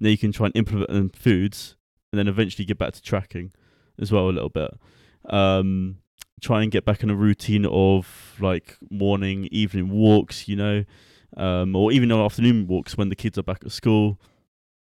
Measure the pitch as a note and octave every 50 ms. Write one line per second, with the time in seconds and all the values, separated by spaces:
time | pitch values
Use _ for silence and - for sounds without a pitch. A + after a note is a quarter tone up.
0 | G2+ A2 G#2+ G#2 - G#2 - - A2 G2+ - A2+ G#2+ G2+ G#2 G#2 G2 - - G2+
1 | G2 F#2+ - - - C3 G#2 F2+ F#2+ G#2 - - - - - _ _ _ _ _
2 | _ - - G2+ G2+ G#2 F#2+ G#2 A2+ F#2 - - G2+ F2+ G2+ - F2+ - - -
3 | - - - G2 F#2+ - - F2 F2+ F#2+ _ _ _ _ _ _ _ _ _ -
4 | A2 G2 A2 G2+ F#2 F#2 F#2 - A#1 D2 - - D2+ - - - _ _ _ _
5 | _ _ _ _ _ - - G2+ G2 F#2+ F#2+ F#2+ F#2+ F#2+ F#2+ F#2+ F#2 F#2 F#2+ F#2+
6 | _ _ _ - - _ _ - - - A#2+ G#2+ A2 G#2+ G#2 G2 - - G2+ -
7 | - G#2+ G2+ G2 G#2 G#2 G2+ - - - G#2 G#2 G2+ F#2 - F#2 F#2+ F#2+ G2 F#2+
8 | F2+ - - - - - - - G2 F#2+ F#2 F2 _ _ - _ - - G2+ G2+
9 | G2 G2+ G2+ G2 G2 G2 G2 G2 G2 - - A2 G#2+ F#2+ F#2 G2 F2+ F#2+ G2 G#2+
10 | A2 G#2+ G#2+ G#2 - - - - - - G2+ G2+ G2+ G#2 G#2 G#2 G#2 - _ -
11 | _ _ _ _ _ _ - - F#2 F#2 F2+ F2+ F#2 F#2+ F#2+ F#2 G#2 G#2+ B2+ C3+
12 | B2 A#2 A#2 A2 G#2+ G#2 - - A#2 B2 A#2+ A2+ G2 F2+ F#2 F2+ - - - -
13 | G2+ G2 G2 - - A2 - G2+ F2+ - F#2 - - - - - - A#2 A2 G#2+
14 | G#2+ G#2 G2+ - _ _ _ _ _ _ _ _ _ _ _ _ _ _